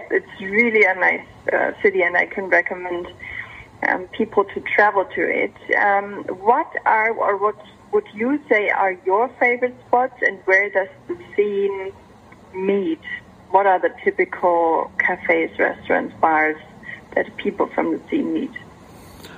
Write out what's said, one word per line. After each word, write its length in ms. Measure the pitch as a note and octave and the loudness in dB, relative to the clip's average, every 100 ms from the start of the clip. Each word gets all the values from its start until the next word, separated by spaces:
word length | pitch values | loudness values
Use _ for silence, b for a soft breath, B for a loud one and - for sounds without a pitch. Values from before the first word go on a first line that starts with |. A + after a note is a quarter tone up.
| - | -2
it's 300 | - - - | -4 -4 -10
really 460 | F#3+ G3+ A#3+ G#3+ G3 | -2 2 2 4 2
a 100 | F#3 | 2
nice, 300 | F3 E3+ - - - | 0 -2 -8 -8 -4
uh, 200 | - - - | 0 -2 0
city, 200 | G#3 F#3+ | 0 2
and 140 | F3 F3 | 0 0
I 120 | E3+ | -2
can 180 | - F#3+ | -4 0
recommend, 600 | E3+ F3 F#3 F3+ F3 F3+ - B B B B B - - | 0 0 -6 -6 -6 -8 -14 B B B B B -4 -2
um, 180 | - F#3 | -2 -4
people 320 | - A3 - G3 | -4 -2 0 0
to 160 | G#3 | -4
travel 420 | - - G#3 G3 F#3 - | -2 4 4 2 -2 -2
to 60 | |
it. 320 | E3 - G#3 - - - | -2 -2 -4 -6 -2 0
Um, 480 | G3+ G3 G3+ G3+ - F3+ | 2 2 -2 -8 -8 -2
what 320 | G3+ C4 E4+ - - | 2 2 0 -2 2
are, 260 | A3 A3 | 2 2
or 240 | G#3+ - G3+ | 0 -2 0
what 220 | G#3 G#3+ - - - | 0 -2 -12 -20 -2
would 140 | G#3+ - | -2 -2
you 260 | G3+ A#3 C#4+ - | -4 0 0 2
say 220 | G#3+ G3+ | 0 2
are 240 | - F#3+ F#3 F#3 | 2 0 0 0
your 220 | G3 B3+ - | 2 2 0
favorite 360 | B3 A#3+ B3 B3 - | 0 2 -2 -6 0
spots, 260 | A#3+ C4 - | 2 2 0
and 160 | - G3 - | -4 -2 2
where 240 | F#3+ G3+ | 2 4
does 180 | G3 F#3+ - - | 0 -2 -8 -12
the 80 | - - - | -10 -6 0
scene 560 | G#3 C#4+ - C#4 F#4+ - - - - - - F#3 | 0 2 -2 -2 -8 -12 -20 -20 -20 -20 -14 -4
meet? 460 | F#3+ G3+ E3+ D#3+ - - - - - | 0 0 0 -4 -8 -14 -14 -20 0
What 160 | F#3+ G3 | 4 6
are 140 | F3+ | 4
the 120 | E3+ - | 2 0
typical 880 | - F#3+ F3+ - F#3 E3+ E3 D#3+ - - | -4 0 -2 0 2 4 2 2 -2 -2
cafes, 580 | - F3+ - E3 D#3+ - | -2 -2 0 0 0 0
restaurants, 540 | - - - F3+ - - | -2 -2 -2 -2 -2 0
bars 340 | E3 D#3 D#3 D#3 - - B B - - | 2 4 2 -2 -10 -20 B B -6 -4
that 200 | - - | -4 -4
people 300 | G3+ - - | -6 -2 -2
from 240 | - E3+ | 0 -2
the 80 | - - | -2 -2
scene 220 | D4 - | -2 0
meet? 200 | D#3+ - - - - - - B B B | -2 -4 -10 -18 -20 -20 -20 B B B